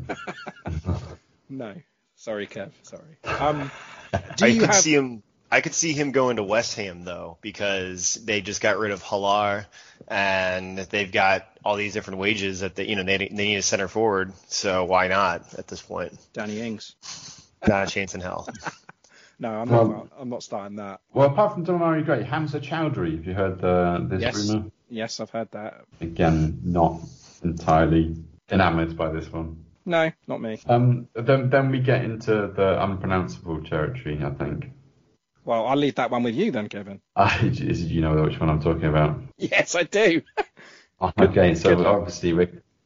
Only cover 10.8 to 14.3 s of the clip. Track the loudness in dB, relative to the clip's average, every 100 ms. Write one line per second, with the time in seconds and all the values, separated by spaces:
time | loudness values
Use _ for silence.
10.8 | -6 -4 -2 2 2 2 -2 _ -4 -2
11.8 | -2 -6 -6 -4 -2 0 -4 -4 -8 -6
12.8 | -4 -4 0 0 -2 -2 -2 0 0 -2
13.8 | -2 0 0 0 -2